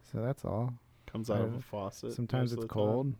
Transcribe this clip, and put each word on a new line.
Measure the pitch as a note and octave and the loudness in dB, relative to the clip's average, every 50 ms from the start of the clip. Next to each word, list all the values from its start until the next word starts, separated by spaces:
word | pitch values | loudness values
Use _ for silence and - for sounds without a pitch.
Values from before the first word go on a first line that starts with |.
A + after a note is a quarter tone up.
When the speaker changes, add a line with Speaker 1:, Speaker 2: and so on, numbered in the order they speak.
| - - | -12 -6
Speaker 1:
So | - A2 | -4 -2
that's | A2 B2 C#3 - - | -2 -2 -2 -2 -2
all. | - F#2 G#2+ A#2+ B2+ B2 A#2+ - - - - - | -2 0 0 0 0 -2 -6 -14 -20 -20 -20 -18
Speaker 2:
Comes | - - A2+ A2 A2 | -8 -6 -6 0 2
out | G#2 G#2 | 2 2
of | A2+ A2+ A#2 | 2 2 0
Speaker 1:
Uh, | |
Speaker 2:
a | B2+ | -4
faucet | B2+ - - G#2 G2 G2 - - - A#2+ A2+ | -6 -6 -6 -6 -6 -6 -6 -6 -8 -6 -2
Speaker 1:
sometimes | - A#2+ A#2 - B2+ B2+ A#2+ | -2 -2 0 2 2 2 2
Speaker 2:
most | A#2 | 0
of | A#2 A2+ | -2 -4
Speaker 1:
it's | A2+ - | -2 2
Speaker 2:
the | G#2+ | 4
time. | G#2 | 4
Speaker 1:
cold. | G#2+ A2 B2+ C#3 C#3 A#2+ | 4 4 4 2 0 -2